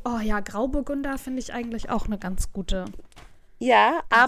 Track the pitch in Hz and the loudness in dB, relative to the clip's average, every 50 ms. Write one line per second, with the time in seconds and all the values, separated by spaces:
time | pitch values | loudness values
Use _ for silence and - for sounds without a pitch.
0 | - 247 240 233 214 214 208 208 202 - - 202 233 277 262 294 262 - 285 277 | -6 -4 -4 -2 -2 0 0 -2 -2 -4 -4 -4 -4 -2 -2 -4 -4 -4 -6 -6
1 | 277 277 269 269 - - 262 254 254 - - 233 240 240 233 220 - - - 220 | -4 -6 -6 -6 -8 -8 -8 -8 -8 -8 -8 -10 -8 -8 -8 -8 -6 -4 -4 -2
2 | - - 214 202 - 180 190 - - - - 196 190 - - 185 180 196 196 - | -2 -2 -4 -4 -4 -4 -4 -4 -4 -4 -6 -8 -4 -2 -2 -2 -4 -6 -10 -14
3 | - - _ - - - - - _ _ - - 233 254 240 214 208 226 302 330 | -16 -18 _ -20 -20 -20 -20 -20 _ _ -12 -2 2 6 6 8 8 6 4 0
4 | - - - 226 247 | 0 4 6 6 6